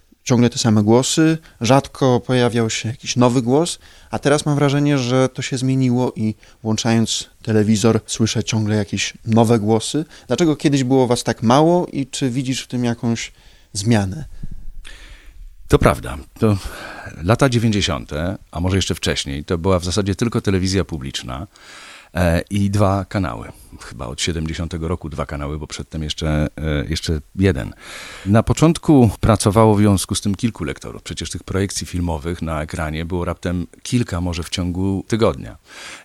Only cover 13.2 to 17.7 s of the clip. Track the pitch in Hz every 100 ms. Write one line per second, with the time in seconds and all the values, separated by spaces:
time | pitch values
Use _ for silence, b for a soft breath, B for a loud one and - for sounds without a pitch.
13.2 | - b b b b 101 104 110 98 80
14.2 | - B B B B - B B B B
15.2 | B B B - - 147 113 73 - -
16.2 | - - 110 98 B B B B B -
17.2 | 87 117 139 120 113